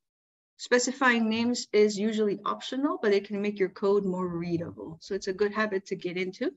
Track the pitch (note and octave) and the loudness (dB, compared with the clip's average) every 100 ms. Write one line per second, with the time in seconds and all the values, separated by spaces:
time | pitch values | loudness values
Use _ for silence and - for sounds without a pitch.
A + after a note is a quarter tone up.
0 | _ _ _ _ _ - - B3 B3 B3+ | _ _ _ _ _ -10 2 2 2 2
1 | C4 A#3 A3 A3 A#3+ A#3 - G#3 G#3 G3+ | 4 4 2 2 0 -2 2 4 4 4
2 | G#3+ G#3+ G#3 F#3+ - G#3+ - C4 D4 E4+ | 0 2 0 0 -4 -4 -4 -2 -2 0
3 | G#3+ G3+ G3+ G3+ G#3 G3+ F#3 - G3+ G3+ | 2 2 0 -4 -2 0 -2 0 2 2
4 | G3 F3+ F3+ E3+ F3 E3+ E3 G2+ G#2+ D#3+ | 0 -2 -4 -4 -2 -4 -4 -10 -14 -14
5 | - G3 G3 F#3 G#3 G#3 G#3+ G3 - F3+ | -8 -6 -4 -2 0 0 -2 -2 -6 -8
6 | F3 F3 F#3 G3 C4+ | -6 -6 -6 -4 -6